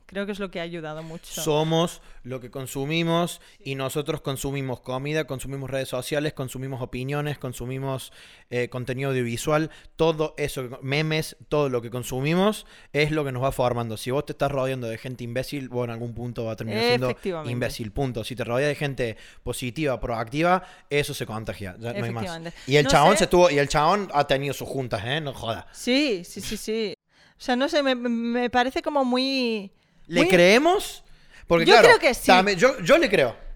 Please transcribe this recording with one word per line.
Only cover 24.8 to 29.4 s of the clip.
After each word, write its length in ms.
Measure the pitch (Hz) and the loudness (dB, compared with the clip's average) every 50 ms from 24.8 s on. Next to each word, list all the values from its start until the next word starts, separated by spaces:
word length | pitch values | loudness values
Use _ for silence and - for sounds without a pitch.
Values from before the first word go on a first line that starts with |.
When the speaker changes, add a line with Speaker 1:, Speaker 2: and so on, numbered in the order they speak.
| 131 117 120 107 104 | -4 -4 -6 -6 -4
Speaker 2:
¿eh? 160 | 120 139 160 | -4 -4 -4
No 140 | 156 139 123 | -4 -6 -8
joda. 320 | - 117 113 110 - - - - | -8 -6 -6 -6 -6 -10 -14 -16
Speaker 1:
Sí, 500 | - - 240 247 277 302 277 208 170 180 | -8 -2 0 2 2 2 0 -2 -4 -6
sí, 160 | - - 202 | -10 -14 -12
sí, 160 | - - 220 | -10 -8 -8
sí. 380 | 202 - - 214 226 220 190 - - _ _ _ _ _ _ _ _ | -8 -6 -6 -4 -4 -4 -6 -8 -12 _ _ _ _ _ _ _ _
O 40 | - | -4
sea, 140 | - 247 | -2 0
no 140 | 240 269 302 | 0 0 2
sé, 120 | 330 302 277 | 2 2 2
me, 120 | 269 262 | 2 0
me 560 | 240 240 247 233 226 233 233 233 247 240 240 | -2 -2 -2 -2 -2 -2 -2 -2 -2 -2 2
parece 320 | - 247 240 262 - 339 - | 2 2 2 2 0 -4 -4
como 200 | 320 294 285 269 | -2 0 0 0
muy, 680 | 247 247 254 262 269 269 269 | 2 2 0 0 0 0 0